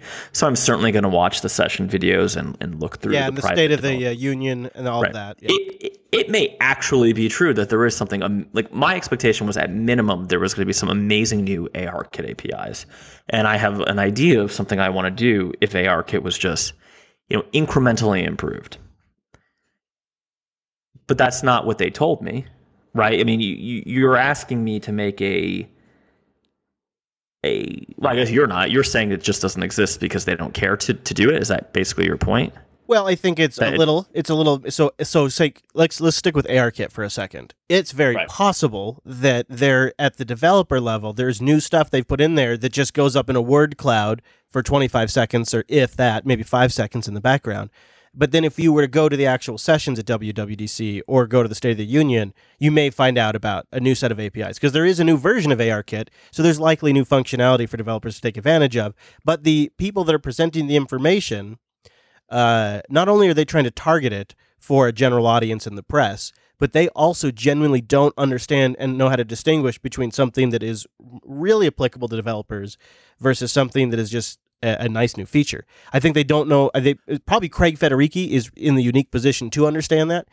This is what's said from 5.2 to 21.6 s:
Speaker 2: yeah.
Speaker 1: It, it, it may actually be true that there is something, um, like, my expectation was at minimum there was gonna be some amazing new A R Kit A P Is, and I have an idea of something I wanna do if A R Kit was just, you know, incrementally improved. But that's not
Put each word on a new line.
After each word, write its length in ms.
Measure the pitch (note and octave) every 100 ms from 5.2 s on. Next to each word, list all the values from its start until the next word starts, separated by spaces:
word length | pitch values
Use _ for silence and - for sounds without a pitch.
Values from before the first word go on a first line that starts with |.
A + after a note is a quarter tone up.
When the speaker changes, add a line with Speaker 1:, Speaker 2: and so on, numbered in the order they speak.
| G2+ -
Speaker 2:
yeah. 80 | -
Speaker 1:
It, 320 | G3 F#3+ -
it, 140 | - - _
it 160 | A3+ -
may 260 | G#3+ D3 -
actually 500 | C3 C#3 - C3+ A#2
be 160 | A2+ A2
true 260 | - C3
that 140 | G#2+ G2+
there 180 | A2 A#2
is 120 | -
something, 260 | G#2+ G2
um, 240 | G2 G2+ -
like, 200 | A2+ A2
my 220 | - D#3 F3+
expectation 500 | - B2 A#2 - G#2
was 120 | -
at 140 | F#2
minimum 560 | G2+ A#2 A#2+ G#2+ F2+ F#2
there 120 | A2
was 140 | F#2+
gonna 120 | - F#2+
be 60 |
some 160 | F#2+ F#2
amazing 560 | G2+ G#2 G#2+ A2 G#2+
new 240 | G2 F2+ E2 -
A 100 | F2+
R 200 | - -
Kit 240 | - -
A 40 |
P 160 | - - - G#1
Is, 160 | - - - - - -
and 180 | A2 G#2+
I 120 | G#2+
have 240 | G#2 G2+
an 180 | - G2+
idea 420 | G2+ G#2 E3 A#2
of 120 | G2+
something 260 | - G2 F#2+
I 80 | F#2+
wanna 240 | F#2+ F#2
do 400 | F#2+ A#2+ G2+ F#2 -
if 160 | G#2 F#2
A 100 | F#2
R 160 | E2+
Kit 220 | - F#2
was 140 | E2+ -
just, 340 | F2+ D#2+ - - _ _ _ _ _
you 80 | G#2+
know, 80 | -
incrementally 760 | D3+ D#3 C#3 B2+ A2+ A2 F#2+ E2
improved. 520 | - D2 - - - - _ _ _ _ _ _ _ _ _ _ _ _ _ _ _ _ _ _ _ _ _ -
But 100 | C3
that's 260 | C3 -
not 220 | C3+ A#2+